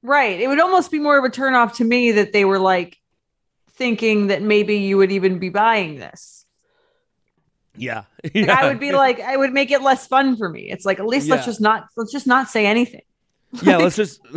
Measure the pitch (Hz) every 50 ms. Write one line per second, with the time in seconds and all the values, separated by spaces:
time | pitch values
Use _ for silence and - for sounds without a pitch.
0 | _ 233 277 285 269 220 190 175 220 262 277 294 330 370 381 370 - - - 302
1 | 294 294 294 277 262 254 - - 269 269 262 247 240 214 - - 247 226 240 247
2 | 240 240 220 208 208 202 - 208 202 190 196 196 190 190 185 180 175 175 - _
3 | _ _ _ _ _ _ _ _ _ _ _ _ _ _ _ _ 254 247 233 202
4 | 226 226 214 208 208 196 202 - 202 214 208 208 208 208 208 208 202 196 196 196
5 | 196 185 196 196 180 190 185 175 185 185 - 202 208 226 226 214 190 160 151 135
6 | 98 - - - - - - - _ _ _ _ _ _ _ _ _ _ _ _
7 | _ _ _ _ _ _ _ _ _ _ _ _ _ _ _ - 123 123 113 113
8 | 107 _ _ _ - 151 - 208 214 - - 262 269 277 277 226 277 285 277 277
9 | 269 262 247 - 190 233 269 269 269 269 254 269 277 240 285 277 269 277 262 262
10 | - - 269 262 277 269 254 220 220 180 160 - 50 50 - 185 - 196 190 -
11 | 196 220 233 277 277 302 269 262 262 247 220 190 214 214 220 208 - - _ -
12 | 233 214 - 285 - 262 247 262 262 - - 226 214 202 214 233 240 240 - -
13 | _ _ _ _ _ _ _ _ _ _ - 240 - 196 190 170 165 180 - 196
14 | 214 170 - _ _ _ 135